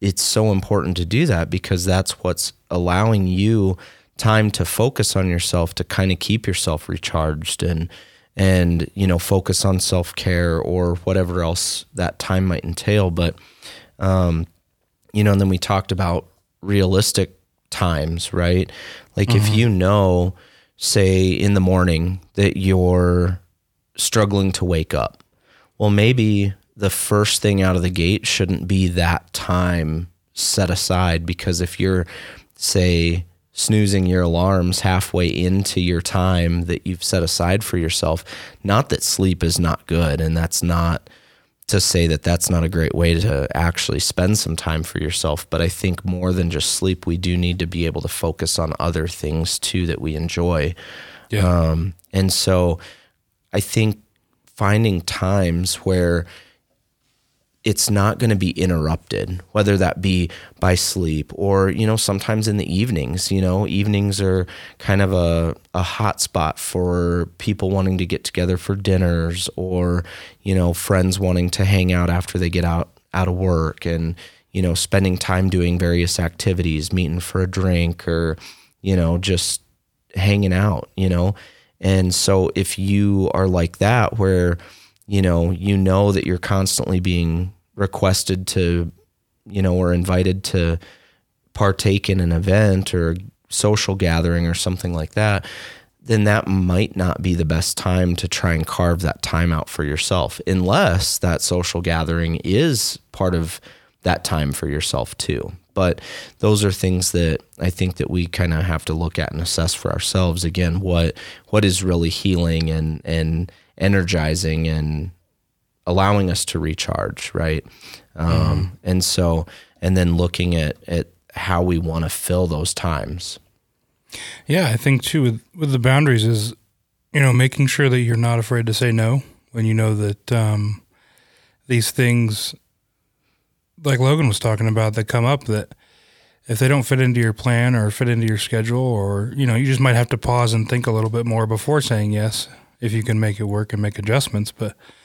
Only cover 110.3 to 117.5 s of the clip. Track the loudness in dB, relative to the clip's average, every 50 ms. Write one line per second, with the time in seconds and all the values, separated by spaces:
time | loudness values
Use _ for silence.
110.3 | 0 -2 -2 -2 -2 0 0 0 0 -2 0 0 2 2 2 0 -2 -6 -14 -20
111.3 | -20 -20 _ _ 0 2 2 2 2 0 0 0 0 2 0 0 -2 -2 0 0
112.3 | 2 2 2 2 0 0 0 0 -2 -2 -2 -4 -4 -6 -6 -4 -2 -2 -2 0
113.3 | -2 -2 -4 -6 -10 _ _ _ _ -2 0 2 2 2 2 0 0 0 0 0
114.3 | 0 -2 -2 -2 -2 0 0 0 -2 -2 -2 -2 -4 -4 -6 -8 -12 _ _ _
115.3 | _ _ _ _ _ _ _ _ _ _ -4 -2 2 2 2 4 2 2 2 0
116.3 | -2 -2 -4 -4 -4 -4 -4 -4 -4 -6 -6 -6 -4 -4 -4 -6 -8 -10 -10 -8
117.3 | -4 -2 -2 -2